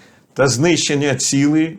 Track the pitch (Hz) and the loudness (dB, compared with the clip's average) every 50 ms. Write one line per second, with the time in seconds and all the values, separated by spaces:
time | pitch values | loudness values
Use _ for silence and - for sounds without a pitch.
0 | - - _ _ _ _ - - 135 139 117 117 151 180 165 151 - - 151 143 | -20 -20 _ _ _ _ -2 0 0 0 2 0 0 0 0 0 0 -2 -2 -2
1 | 143 143 131 131 - - - 139 139 147 151 156 160 160 156 | 0 -2 -2 -2 -2 -2 0 2 2 2 2 2 0 -2 -4